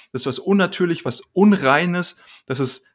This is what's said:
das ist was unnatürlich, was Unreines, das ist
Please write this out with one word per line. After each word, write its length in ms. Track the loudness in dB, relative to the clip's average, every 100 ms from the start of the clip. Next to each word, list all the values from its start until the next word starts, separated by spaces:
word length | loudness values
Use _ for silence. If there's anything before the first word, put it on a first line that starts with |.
| _
das 120 | -8
ist 20 | -6
was 120 | -4
unnatürlich, 680 | 0 0 0 0 -2 -2 -6
was 160 | -8 -4
Unreines, 840 | 2 4 4 4 2 2 -2 -4 -8 -18 -16 -8
das 140 | -4
ist 260 | -4 -4 _